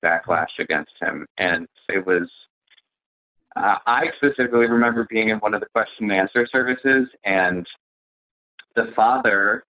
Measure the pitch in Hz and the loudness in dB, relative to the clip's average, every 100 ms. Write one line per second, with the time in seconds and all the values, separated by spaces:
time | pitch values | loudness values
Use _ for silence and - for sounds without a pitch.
0 | 85 82 - 85 80 - 80 78 71 _ | 0 -2 -2 -2 -2 -6 -4 -4 -4 _
1 | 80 73 78 - 92 85 85 _ - 98 | -8 -8 -12 -4 -2 -2 -6 _ -6 -4
2 | 92 90 87 - _ _ _ _ _ _ | 0 -2 -2 -12 _ _ _ _ _ _
3 | _ _ _ _ _ - 98 98 - 120 | _ _ _ _ _ -4 0 0 2 0
4 | 165 - 143 139 123 120 117 117 117 117 | 0 0 -2 0 0 2 4 4 2 0
5 | 110 110 110 110 107 104 104 - 107 - | -2 0 0 0 -2 -2 -4 -4 -4 -4
6 | 107 95 95 123 120 135 123 127 135 135 | -2 0 0 0 0 0 0 -2 2 2
7 | 127 _ 101 95 92 90 87 - _ _ | 0 _ -2 0 0 -2 -8 -16 _ _
8 | _ _ _ _ _ _ - - 113 - | _ _ _ _ _ _ -8 -4 -4 2
9 | 113 131 120 98 101 113 _ | 2 4 2 2 2 -2 _